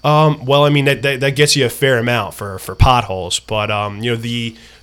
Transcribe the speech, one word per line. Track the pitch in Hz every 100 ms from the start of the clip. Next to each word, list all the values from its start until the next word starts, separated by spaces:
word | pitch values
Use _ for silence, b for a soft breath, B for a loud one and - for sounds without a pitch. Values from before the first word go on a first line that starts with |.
Um, | 147 151 151 147 123
well, | 143 147
I |
mean, | 147 139
that, | 127
that, | 139 131
that | 139 139
gets | 147 143
you | 120
a |
fair | - 135 120
amount | 120 120 95
for, | - 101 95
for | -
potholes, | 95 131 123 113 95 90 -
but, | - 107 104
um, | 104 104 101
you | 120
know, | 117
the, | 117 120 117 113 B B